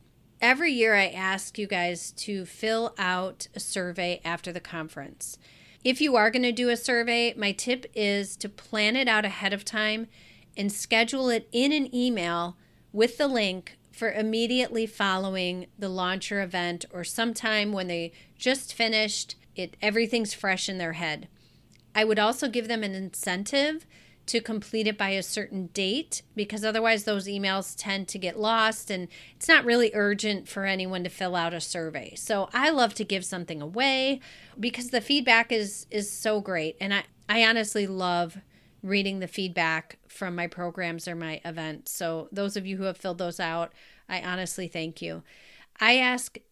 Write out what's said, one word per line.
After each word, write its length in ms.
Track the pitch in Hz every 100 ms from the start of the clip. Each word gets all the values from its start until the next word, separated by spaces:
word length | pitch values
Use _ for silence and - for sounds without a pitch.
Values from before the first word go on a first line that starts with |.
| _ _ _ -
Every 320 | 233 262 339
year 200 | 254 226
I 140 | 208 190
ask 500 | 185 190 190 - -
you 80 | 196
guys 460 | 185 175 175 - -
to 280 | - 196 175
fill 480 | - 220 226 226 -
out 480 | 185 180 185 - - -
a 40 |
survey 600 | - 202 180 175 180 175
after 280 | 165 175 -
the 80 | 175
conference. 800 | - 170 156 156 139 147 - - - - - -
If 180 | 254 254
you 140 | 302 247
are 140 | 214
gonna 220 | 247 247
do 180 | 233 247
a 80 | 233
survey, 560 | 240 240 233 233 233 233
my 160 | 202
tip 340 | 196 - 254 - -
is 400 | 202 202 196 -
to 120 | 202
plan 460 | - - 214 208 247
it 120 | 262
out 180 | 214 208
ahead 280 | 196 196
of 120 | 202 -
time 420 | 214 214 214 226 - - - - -
and 140 | 202
schedule 580 | 202 - 226 233 269 254
it 180 | 226 226
in 200 | 233 269
an 220 | 302 262
email 640 | 247 247 226 170 170 175 175 _ _ _
with 260 | 202 233 240
the 100 | 285
link 500 | 247 202 185 - - _
for 200 | - 226
immediately 720 | 208 214 220 233 254 247 233 226
following 840 | - 202 190 190 190 180 180 180 -
the 120 | 196
launch 420 | 185 180 190 -
or 100 | 202
event 440 | 190 180 175 175 -
or 120 | 180
sometime 680 | 170 - 233 220 226 214 208
when 160 | 202 185
they 260 | 170 170 - - -
just 360 | 247 269 -
finished, 600 | - 226 220 214 - - - _ -
it, 200 | 180 -
everything's 520 | 208 214 220 233 214
fresh 360 | - 202 185 -
in 80 | 185
their 160 | 170
head. 340 | 160 165 151 - - _ _ _ _ _
I 100 | 214
would 160 | 220 214
also 280 | 214 247 269
give 180 | 233 220
them 160 | 226
an 100 | 208
incentive 920 | 190 190 - - 180 202 277 285 311 - - - _ -
to 160 | 233
complete 460 | 226 220 208 220 220
it 100 | 214
by 120 | 196
a 140 | 196
certain 440 | 185 - 208 196 180
date 560 | - 190 240 320 - - -
because 300 | 208 214 214
otherwise 380 | 220 226 220
those 240 | 214 202 190
emails 480 | 202 196 196 190 -
tend 300 | - 196 190
to 100 | 196
get 220 | 185 175
lost 500 | 214 226 220 220 -
and 180 | 190 175 - - -
it's 120 | -
not 180 | 311 240
really 260 | 240 226
urgent 540 | 208 202 202 214 196 -
for 180 | 202 196
anyone 380 | 190 185 185
to 60 | 175
fill 260 | - 185 175
out 180 | 170
a 80 | 170
survey. 520 | - 180 160 151 117 -
So 340 | - 208 190
I 160 | 247 294
love 240 | 302 233 -
to 80 |
give 200 | 220 190
something 380 | 180 185 175 160
away 580 | 147 202 269 269 262 269 - - - -
because 300 | 233 233 247
the 100 | 247
feedback 520 | 214 285 247 226 233
is, 340 | 226 202 - -
is 200 | 208 208
so 300 | - 220 214
great. 340 | 202 180 156 -
And 120 | 196
I, 100 | 202 - _ -
I 160 | 214 226
honestly 420 | 226 214 214 196
love 500 | 190 180 175 170 190 - _ _ _
reading 380 | 190 202 196 196
the 80 | 180
feedback 720 | - 185 175 165 160 - - -
from 280 | - 190 175
my 120 | 175
programs 600 | - 175 170 170 165 170
or 80 | 170
my 240 | 165 156 170
events. 460 | 165 160 151 -
So 360 | - 170 165 156
those 260 | 196 202 202
of 100 | 190
you 100 | 190
who 60 |
have 140 | 190 180
filled 200 | 190 175
those 200 | 175 170
out, 340 | 170 165 170 - - - -
I 120 | 185
honestly 460 | 180 180 185 - 175
thank 340 | 170 160 165
you. 220 | 165 165 - - - - - -
I 180 | 220 247
ask 400 | 254 247 - - -